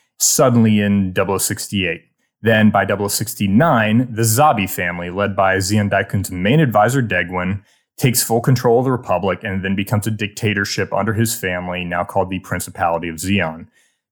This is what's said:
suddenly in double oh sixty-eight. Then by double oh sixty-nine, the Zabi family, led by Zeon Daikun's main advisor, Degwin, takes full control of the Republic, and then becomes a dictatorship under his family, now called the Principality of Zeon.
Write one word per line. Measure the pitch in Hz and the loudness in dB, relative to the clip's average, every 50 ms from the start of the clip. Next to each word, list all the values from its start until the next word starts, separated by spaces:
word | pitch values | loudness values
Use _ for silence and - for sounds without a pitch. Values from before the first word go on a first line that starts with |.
| _ _ _ - | _ _ _ -2
suddenly | - - - - 143 127 117 120 113 110 107 104 | 0 0 2 4 4 4 6 6 4 4 4 4
in | 104 101 101 101 95 92 | 2 2 2 2 0 0
double | 92 101 95 92 98 | 0 -2 0 0 0
oh | 92 | -2
sixty-eight. | - - 101 - - - 107 98 92 85 82 82 _ _ _ _ _ _ _ _ | -2 -4 -4 -6 -6 -6 -4 -2 -2 -2 -4 -6 _ _ _ _ _ _ _ _
Then | - 110 110 107 107 107 | 0 2 4 6 6 6
by | 104 101 98 | 4 4 2
double | 101 104 98 101 | 2 0 -2 -2
oh | 101 | -2
sixty-nine, | - - 113 - - - 107 98 95 117 165 170 139 117 107 107 107 120 127 117 | -2 -4 -4 -6 -4 -4 0 2 4 4 4 4 4 2 2 2 2 2 0 0
the | 110 107 | -2 -2
Zabi | 117 110 107 123 151 156 - 101 95 92 | 0 2 4 4 4 4 4 2 -2 -4
family, | - - 90 87 87 87 87 87 | -4 -4 -4 -4 -4 -6 -6 -6
led | 87 98 101 95 95 | -4 -2 -2 -2 0
by | 98 95 95 95 98 | 2 2 2 2 2
Zeon | 95 95 104 110 101 98 | 0 0 0 0 0 2
Daikun's | 101 98 101 - - 101 95 - | 0 0 0 0 -2 -4 -4 -4
main | 92 90 90 104 135 160 | -4 -2 0 2 4 4
advisor, | 160 123 104 104 104 117 131 139 | 4 4 4 4 4 4 2 0
Degwin, | 120 101 95 90 87 87 90 90 90 92 95 98 - _ _ _ _ _ _ - | 0 0 0 -2 -2 -2 -4 -4 -2 -2 -4 -6 -8 _ _ _ _ _ _ -2
takes | - 127 113 - | 0 0 0 0
full | - - 113 120 | -2 0 0 0
control | - - 127 123 - 123 117 127 | 2 2 2 2 2 2 2 2
of | 127 | 2
the | 135 | 0
Republic, | 127 120 - - 92 87 95 95 92 - | -2 -4 -2 -4 -4 -2 -2 -2 -4 -4
and | - 107 95 95 90 | -4 -6 -6 -4 -4
then | 98 98 | -2 -2
becomes | 98 98 - 110 104 - | -2 -2 -2 -2 -2 0
a | 110 | -2
dictatorship | 107 104 107 101 - - 117 107 101 101 101 - - - 95 - | -4 -4 -6 -8 -6 -4 -2 -2 0 0 -2 -2 -2 -4 -4 -4
under | - 98 98 110 | -2 -4 -2 -2
his | 104 104 117 110 - | 0 0 0 -2 -2
family, | - - 92 90 90 90 90 90 90 87 | -4 -4 -4 -4 -4 -6 -6 -6 -6 -6
now | 87 87 87 87 | -6 -4 -6 -6
called | - - 98 95 92 | -4 -2 -4 -2 -2
the | 98 92 | -4 -8
Principality | - - 95 90 - - - - 92 85 82 82 82 85 | -6 -6 -6 -6 -8 -8 -6 -4 -2 -2 -2 -2 -4 -6
of | 82 | -8
Zeon. | 80 82 95 101 98 87 80 80 82 - - _ _ _ _ _ _ _ _ | -6 -4 -2 0 0 0 -2 -6 -10 -16 -20 _ _ _ _ _ _ _ _